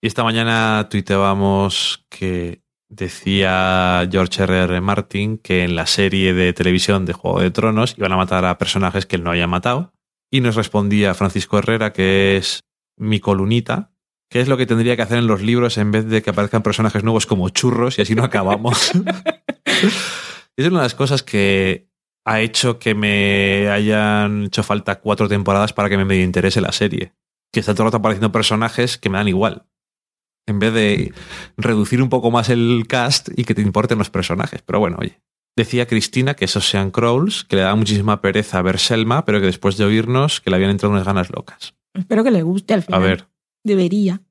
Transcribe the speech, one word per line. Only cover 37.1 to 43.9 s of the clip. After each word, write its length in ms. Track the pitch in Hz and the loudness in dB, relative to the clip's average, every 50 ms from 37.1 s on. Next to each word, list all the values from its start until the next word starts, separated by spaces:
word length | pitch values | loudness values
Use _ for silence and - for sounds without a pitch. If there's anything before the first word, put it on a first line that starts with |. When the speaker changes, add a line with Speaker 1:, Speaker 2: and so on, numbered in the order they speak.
| 120 131 160 208 208 - - | 2 2 0 0 -2 -6 -6
Speaker 1:
que 100 | _ - | _ 0
le 60 | 98 | 2
daba 140 | 95 95 101 | 2 2 2
muchísima 460 | 110 107 98 107 101 98 107 104 98 | 2 2 2 2 0 2 0 0 0
pereza 400 | - 98 95 107 101 - - 95 | 0 0 0 0 -2 0 -2 0
ver 180 | 90 92 95 95 | 0 0 0 0
Selma, 440 | - - 120 110 113 110 120 147 165 | 0 0 0 0 2 0 0 0 0
pero 140 | - 104 104 | 0 0 2
que 60 | 98 95 | 2 0
después 300 | 90 - - 101 98 98 | 0 0 0 -2 0 2
de 80 | 107 | 2
oírnos 560 | 101 107 110 110 113 123 131 139 156 - - | 2 2 2 0 0 0 0 2 0 -2 -2
que 80 | _ 95 | _ 0
le 60 | 95 | 2
habían 160 | 90 95 98 | 2 2 2
entrado 220 | 101 95 - 104 104 | 0 0 0 0 0
unas 120 | 101 92 | 0 0
ganas 240 | 95 98 95 90 87 | 0 0 0 -2 -2
locas. 460 | - - - - - _ - - _ _ _ _ _ | -6 -12 -12 -14 -18 _ -20 -20 _ _ _ _ _
Speaker 2:
Espero 300 | 190 185 - 226 208 226 | -8 -4 -2 0 0 2
que 80 | 262 | 2
le 100 | 233 180 160 | 2 2 2
guste 300 | 165 185 196 190 - 208 | 0 -2 -2 -2 -2 -2
al 80 | 202 170 | -2 0
final. 180 | - - - | 0 0 2
Speaker 1:
A 20 | 92 | 2
ver. 220 | 95 92 - - _ _ _ _ _ _ _ _ | 2 0 -2 -4 _ _ _ _ _ _ _ _
Speaker 2:
Debería. 580 | 220 202 190 180 175 | 0 2 2 2 2